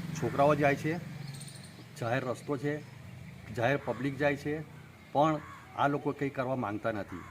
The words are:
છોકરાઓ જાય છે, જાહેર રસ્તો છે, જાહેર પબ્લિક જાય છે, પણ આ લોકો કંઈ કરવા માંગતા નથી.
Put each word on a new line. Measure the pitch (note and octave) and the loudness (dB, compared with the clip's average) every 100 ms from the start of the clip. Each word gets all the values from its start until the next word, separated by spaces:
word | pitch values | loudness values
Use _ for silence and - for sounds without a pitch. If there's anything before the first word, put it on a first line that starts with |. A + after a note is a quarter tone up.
| - | -8
છોકરાઓ | - A#2+ B2+ C#3+ C#3+ | -2 0 6 6 6
જાય | C#3+ C#3+ | 4 4
છે, | D#3 E3+ - - - - - - - - - - | 0 -2 -6 -10 -10 -12 -12 -14 -16 -16 -14 -4
જાહેર | A#2 C3 B2+ | 0 2 0
રસ્તો | A2 - C#3 | -2 -2 -2
છે, | C#3+ D3+ - - - - - - - G#2+ | 0 -2 -6 -16 -16 -14 -14 -14 -8 0
જાહેર | A#2 C#3 - | 2 4 0
પબ્લિક | A#2 C#3 C3 | -2 -2 2
જાય | C#3+ C#3+ | 2 2
છે, | D3 D#3 D#3 - - - - | -2 -4 -6 -14 -18 -20 0
પણ | C3+ D#3 D3+ - - - - | 4 6 4 -2 -14 -6 2
આ | C#3 | 2
લોકો | C#3+ C#3+ | 2 0
કંઈ | C3+ C#3 | 0 -2
કરવા | C3+ B2+ C3 | 0 -2 0
માંગતા | G#2 G#2 A2+ | -2 -2 -2
નથી. | G#2 F#2 F2+ - | -2 -4 -8 -4